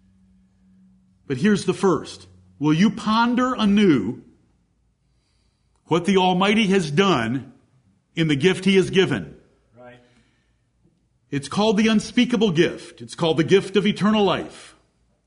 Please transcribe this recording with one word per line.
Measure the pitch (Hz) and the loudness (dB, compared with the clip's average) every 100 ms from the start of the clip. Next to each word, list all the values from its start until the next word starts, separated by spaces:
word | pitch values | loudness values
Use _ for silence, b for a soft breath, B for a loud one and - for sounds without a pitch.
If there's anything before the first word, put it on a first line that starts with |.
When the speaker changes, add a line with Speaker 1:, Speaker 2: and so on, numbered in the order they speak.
| _ _ _ _ _ _ _ _ _ _ _ _ - | _ _ _ _ _ _ _ _ _ _ _ _ -10
Speaker 1:
But | 131 | -2
here's | 196 202 | 0 0
the | 180 | 0
first. | - 196 151 - - - - _ - | -2 0 0 -4 -18 -20 -20 _ -4
Will | 147 | 0
you | 160 226 | 2 2
ponder | 226 208 220 240 247 254 | 0 -4 0 0 0 -2
anew | 226 208 202 202 131 95 123 - _ _ _ _ _ _ _ _ _ _ _ _ _ _ _ | 0 0 4 4 2 0 -8 -16 _ _ _ _ _ _ _ _ _ _ _ _ _ _ _
what | - 151 | -4 -2
the | - 185 | 0 2
Almighty | 185 180 196 220 196 | 2 2 2 2 2
has | 196 156 | 0 0
done | 147 196 143 113 127 - - _ _ _ _ _ - | 0 0 0 -2 -6 -8 -20 _ _ _ _ _ -4
in | 160 | -2
the | |
gift | 143 180 180 | 2 0 0
He | 196 | 2
has | 190 147 | 2 2
given? | 165 170 110 78 - _ _ _ 120 | 0 0 -2 -8 -18 _ _ _ _
Speaker 2:
Right. | 123 123 _ _ _ _ _ _ _ _ _ _ _ _ - | -20 -20 _ _ _ _ _ _ _ _ _ _ _ _ -10
Speaker 1:
It's | 143 - | -10 -8
called | 190 214 208 | -4 0 0
the | 220 | 2
unspeakable | 214 - - 240 240 214 | 0 -2 -2 0 2 0
gift. | 160 143 - - - | 2 0 -2 -18 -20
It's | 117 | -16
called | - 165 156 | -4 -2 0
the | |
gift | 135 190 196 208 | 2 2 2 0
of | 196 | 0
eternal | - 202 214 | 0 0 2
life. | 196 139 - - - _ _ _ _ _ | 0 -2 -6 -16 -20 _ _ _ _ _